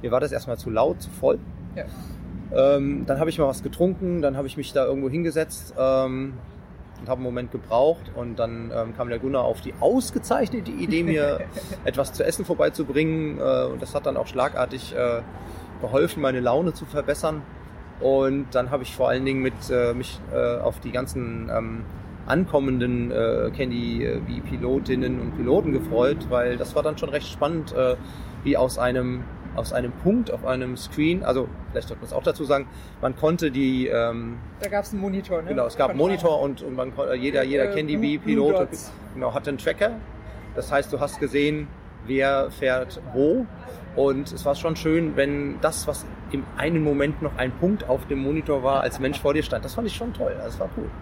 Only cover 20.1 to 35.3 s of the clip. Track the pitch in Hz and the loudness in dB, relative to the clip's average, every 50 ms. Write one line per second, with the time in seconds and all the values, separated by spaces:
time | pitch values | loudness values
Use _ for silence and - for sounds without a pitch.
20.1 | - - - - 127 127 123 120 120 120 - 120 - - - 131 113 123 131 - | -8 -12 -10 -2 0 2 2 2 2 2 0 0 -2 -2 -8 -4 -4 -2 -4 -2
21.1 | - 131 123 117 117 113 113 113 113 113 113 113 113 113 113 - - - - - | -4 -4 -4 -4 -4 -6 -4 -2 -2 -2 -2 -2 -6 -6 -8 -8 -10 -12 -12 -12
22.1 | - - - - 123 160 190 175 - 147 139 135 127 127 120 123 123 120 120 120 | -12 -12 -2 0 2 2 2 4 2 2 4 4 2 2 2 2 2 0 0 0
23.1 | 120 117 113 113 117 117 117 113 - - 135 127 120 120 120 117 117 117 117 120 | 0 2 2 2 2 2 0 0 0 -2 -2 -2 -2 -2 -2 -2 -2 0 0 0
24.1 | 117 120 117 120 120 120 - - 135 120 120 123 131 135 - - 131 127 127 127 | -2 -2 -2 -4 -4 -6 -4 -4 -4 -2 0 0 0 0 0 0 0 0 2 0
25.1 | 127 123 120 117 113 - 117 120 139 185 - 160 135 131 - - 113 113 123 135 | 0 -2 -2 -4 -4 -2 2 4 4 4 4 4 0 0 0 0 2 4 4 4
26.1 | 143 139 - - 123 123 120 123 123 120 123 - - 151 147 156 151 - - 147 | 4 2 -2 0 2 2 2 2 0 -2 -4 -2 0 0 0 0 0 -2 -4 -2
27.1 | 135 147 139 - - - 147 147 170 165 151 - - 123 127 127 127 123 - - | -2 -2 -4 -4 -2 0 0 0 0 0 -4 -2 0 2 4 4 2 0 -4 -12
28.1 | - - - - - - - 139 139 - 127 131 - - 120 123 123 127 127 127 | -12 -12 -12 -12 -12 -6 0 2 4 4 4 4 2 2 0 2 2 2 0 0
29.1 | 127 123 123 - - - - - - 117 117 - - 123 123 123 123 - - 175 | -2 -4 -6 -8 -12 -12 -12 -8 -6 -4 -4 -2 -2 -2 -2 -2 -4 0 2 4
30.1 | 208 247 233 - - - - 127 131 127 127 127 127 117 - - - - 151 160 | 4 4 2 0 -4 -4 -2 -2 -2 -2 -2 -4 -6 -6 -8 -8 0 2 2 4
31.1 | 175 185 - - 127 131 123 120 - - - - - 117 113 - 113 - - - | 4 2 2 2 2 2 0 -2 -6 -10 -10 -4 -4 -4 -4 -4 -10 -10 -10 -4
32.1 | - - - 170 151 - 156 127 143 139 135 135 - - - - - - - 131 | -4 0 0 0 0 0 2 2 2 2 2 -2 -12 -16 -16 -16 -10 -2 -2 -2
33.1 | 127 - - 156 165 175 170 151 127 131 135 131 131 127 123 - - 117 117 117 | 0 2 2 2 4 4 2 0 2 4 4 4 4 2 2 2 2 2 2 2
34.1 | 117 117 117 117 120 117 - - - - - 202 202 202 196 - - 202 190 196 | 0 -2 -6 -6 -8 -10 -10 -14 -8 -6 -6 -2 -2 -2 -2 -2 -4 -4 -2 -2
35.1 | 190 196 190 - | -2 -2 -2 0